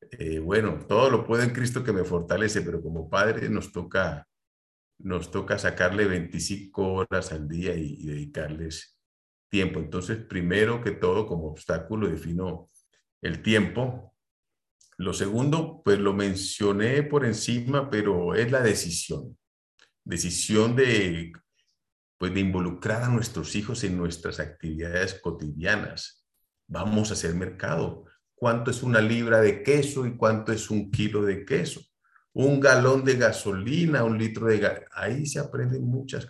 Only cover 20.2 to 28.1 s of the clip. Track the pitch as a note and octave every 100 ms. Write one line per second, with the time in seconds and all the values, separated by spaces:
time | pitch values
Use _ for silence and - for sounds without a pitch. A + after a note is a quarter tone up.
20.2 | F2+ E2+ - G#2+ A2+ B2 C3 A2 F#2 E2
21.2 | E2+ - _ _ _ _ _ _ _ -
22.2 | F2+ G2 F#2+ F#2 F2+ F2 G#2+ A2 B2 A#2+
23.2 | G2+ - D2+ G#2 G#2 A2 G2 F2+ E2+ -
24.2 | - - D#2 - E2 D#2 E2 F2 F#2 -
25.2 | F2 C#2+ D#2 D2 F2+ G#2 F2 E2 - -
26.2 | _ _ _ _ - - G#2+ G#2+ G#2+ F#2
27.2 | E2+ E2+ F#2 - - E2+ F2 E2+ -